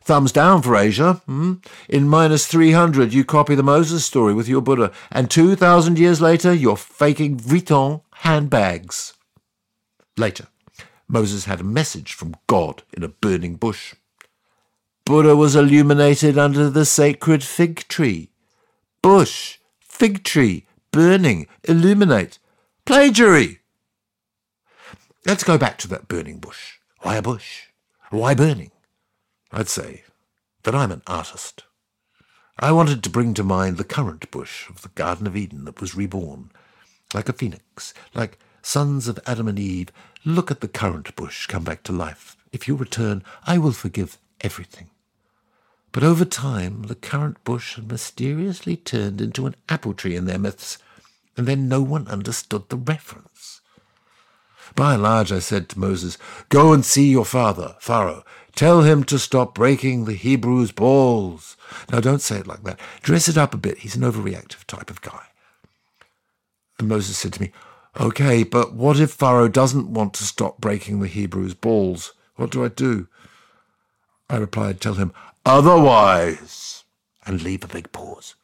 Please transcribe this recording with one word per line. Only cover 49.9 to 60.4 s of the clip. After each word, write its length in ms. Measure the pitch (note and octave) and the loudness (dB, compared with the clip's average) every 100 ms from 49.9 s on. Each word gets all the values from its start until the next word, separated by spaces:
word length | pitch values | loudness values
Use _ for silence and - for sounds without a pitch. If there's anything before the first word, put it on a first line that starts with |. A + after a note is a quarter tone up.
tree 200 | G2 F#2+ | -10 -8
in 120 | F2 F2+ | -8 -6
their 120 | F#2 | -6
myths, 380 | G2+ - - - _ _ _ _ _ - | -8 -10 -16 -18 _ _ _ _ _ -8
and 80 | B2 | -4
then 240 | C#3 C3 | -4 -2
no 100 | C3 | -2
one 260 | C3+ D3+ G#2 | -2 -6 -8
understood 600 | G2+ G2 A#2 - G#2 G2 | -10 -8 -10 -10 -10 -10
the 80 | B2+ | -12
reference. 840 | B2 D#3 - - _ _ - - _ _ _ _ _ _ _ _ _ _ - | -8 -8 -10 -20 _ _ -20 -20 _ _ _ _ _ _ _ _ _ _ -14
By 200 | - C#3 | -2 0
and 80 | B2+ | 2
large, 300 | G#2 A2+ G2+ | 2 2 0
I 60 | G2 | -4
said 320 | - G#2 E2+ | -4 -6 -6
to 80 | - | -6
Moses, 400 | F#2+ F#2+ F2+ - - - - | -4 -4 -8 -12 -20 -20 0
"Go 240 | C#3 D#3 | 4 6
and 100 | D#3 | 6
see 240 | A#2+ - C#3+ | 4 2 4
your 140 | C3 | 2
father, 520 | G#2+ B2+ A#2 F2+ D#2+ - | 0 -2 -2 -2 -10 -14
Pharaoh. 440 | - A#2 F#2+ D#2 _ - _ | -4 -2 -2 -6 _ -20 _
Tell 280 | - D3 F3 | 0 4 6
him 220 | D#3 D3+ | 6 4
to 140 | C3 C#3+ | 2 -4
stop 360 | - C3 B2 | -2 -2 -2
breaking 500 | - A#2+ C3+ C3 B2+ | 0 0 0 -2 -4
the 80 | A2+ | -6
Hebrews' 600 | G2+ A2+ C3+ | -6 -2 -2